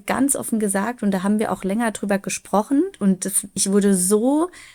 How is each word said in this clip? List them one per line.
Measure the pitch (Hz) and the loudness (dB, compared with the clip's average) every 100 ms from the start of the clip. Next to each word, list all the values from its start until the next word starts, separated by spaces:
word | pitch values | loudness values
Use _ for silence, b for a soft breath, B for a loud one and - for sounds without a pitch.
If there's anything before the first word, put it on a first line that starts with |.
| 202 | -2
ganz | 220 277 262 | -2 0 0
offen | 226 226 | -2 -2
gesagt | 208 196 214 247 | 0 -2 -2 -2
und | 208 | -2
da | 190 | 0
haben | 196 214 | 0 0
wir | 220 | 0
auch | 185 | -2
länger | 190 214 233 | -2 -2 -2
drüber | - 202 196 | -4 -2 -2
gesprochen | 190 - - 196 214 277 381 - | -2 -8 -2 -2 2 0 0 0
und | 202 185 | 0 0
das, | 196 - - | -2 -4 -4
ich | - 196 | -4 2
wurde | 202 202 190 | 4 4 2
so | 185 208 247 294 349 B B | 2 2 2 2 0 B B